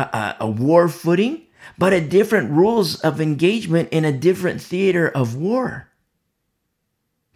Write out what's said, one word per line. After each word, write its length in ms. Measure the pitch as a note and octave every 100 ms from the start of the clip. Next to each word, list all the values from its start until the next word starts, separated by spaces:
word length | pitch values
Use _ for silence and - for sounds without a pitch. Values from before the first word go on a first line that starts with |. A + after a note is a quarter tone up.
uh, 80 | C3+
uh, 260 | - G#2 -
a 100 | A2
war 380 | G#2+ C3+ E3 E3+
footing, 540 | - D#3+ F3 A3+ D#4+ _ _ - -
but 160 | F3+
a 80 | F#3
different 500 | D3 F3+ G#3+ G#3+ A#2+
rules 480 | D3 G3+ A#3 E3+ D3
of 180 | D#3+ C#3+
engagement 680 | D#3 C#3+ F3 A3+ G3 E3 -
in 140 | D#3+ D#3
a 60 |
different 500 | C3+ E3 F#3+ F3+ B2+
theater 480 | - F#3 F#3+ F3 D#3+
of 260 | C#3 A#2+ B2
war. 540 | F3 B3 B3 C3+ - _ _ _ _ _ _ _ _ _ _ _ _ _ _